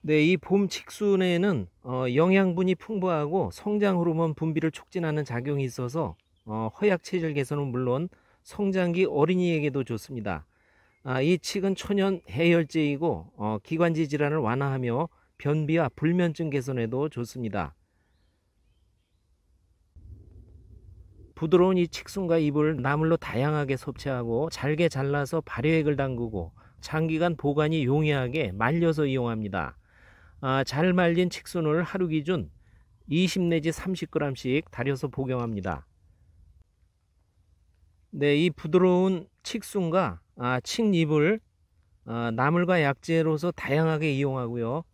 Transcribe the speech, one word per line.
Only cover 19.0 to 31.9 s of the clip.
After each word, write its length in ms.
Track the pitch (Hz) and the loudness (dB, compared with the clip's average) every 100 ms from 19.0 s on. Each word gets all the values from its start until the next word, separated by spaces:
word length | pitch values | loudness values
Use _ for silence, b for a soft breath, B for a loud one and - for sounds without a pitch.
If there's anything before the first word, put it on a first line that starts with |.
| _ _ _ _ _ _ _ _ _ - - - - - - - - - - - - - - | _ _ _ _ _ _ _ _ _ -20 -20 -20 -20 -20 -20 -20 -20 -20 -20 -20 -20 -20 -20
부드러운 420 | - 160 175 185 185 | -8 4 6 6 4
이 100 | 170 | 0
칡순과 520 | - - 196 180 165 | -4 -10 -6 0 2
잎을 440 | 151 143 151 151 | 2 2 0 0
나물로 340 | 127 147 160 165 | 0 0 2 0
다양하게 600 | - 113 143 151 139 131 | -2 -2 0 0 -2 -4
섭취하고 720 | - 123 143 127 117 117 160 | -6 -8 -6 -4 -2 -2 -2
잘게 380 | - 139 156 170 | -4 -2 0 0
잘라서 520 | 135 139 143 135 165 | 0 -2 -2 -2 -4
발효액을 540 | - - 147 160 151 139 | -6 -2 2 2 2 0
담그고 560 | 139 123 117 104 82 b b b | -2 -2 -4 -4 -8 b b b
장기간 560 | - 156 160 160 175 160 | -6 -2 0 0 0 0
보관이 480 | 143 143 151 160 | -2 0 2 2
용이하게 680 | 123 143 151 143 127 151 117 | 2 2 2 0 0 -2 -4
말려서 540 | 95 113 170 170 151 147 | 0 2 4 2 2 0
이용합니다. 680 | 131 120 113 104 95 69 - b b b b b b | 0 -2 -4 -4 -4 -4 -10 b b b b b b
아, 220 | 135 135 | -2 0
잘 280 | 135 135 180 | 0 0 2
말린 380 | 180 175 170 180 | 4 4 2 0
칡순을 520 | - - 175 156 160 | -2 -8 -4 0 0
하루 260 | 170 | -2